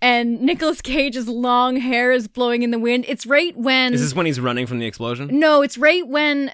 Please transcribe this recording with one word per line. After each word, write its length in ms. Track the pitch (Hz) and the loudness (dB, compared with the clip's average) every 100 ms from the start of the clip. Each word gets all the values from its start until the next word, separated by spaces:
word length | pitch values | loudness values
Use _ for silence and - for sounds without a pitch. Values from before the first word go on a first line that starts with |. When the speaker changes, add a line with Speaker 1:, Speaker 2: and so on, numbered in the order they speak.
Speaker 1:
And 400 | 247 240 233 233 | 0 2 0 0
Nicolas 400 | 262 269 311 - | 0 0 -2 -4
Cage's 480 | - 269 277 247 233 | -4 -2 -2 -2 -6
long 480 | 233 247 247 254 254 | -4 0 2 2 0
hair 360 | 247 240 247 | 0 0 2
is 160 | 254 214 | 0 -2
blowing 340 | - 247 240 | -2 0 0
in 80 | 240 | 0
the 80 | 233 | 0
wind. 260 | 233 247 - | 0 0 -2
It's 180 | 285 226 | -6 0
right 280 | 285 349 - | 2 2 -2
when 340 | 247 262 254 | 0 2 2
Speaker 2:
Is 80 | 247 | 0
this 140 | 240 | 0
when 100 | 143 | 0
he's 160 | 165 127 | 0 0
running 260 | 123 120 123 | -2 -2 -2
from 120 | 120 | -4
the 80 | 117 | -6
explosion? 520 | - 117 120 143 277 | -6 -6 -6 -4 2
Speaker 1:
No, 220 | 311 294 | 4 4
it's 160 | 285 240 | 2 2
right 320 | 294 359 269 | 2 2 0
when, 400 | 294 302 285 277 | -2 0 0 -4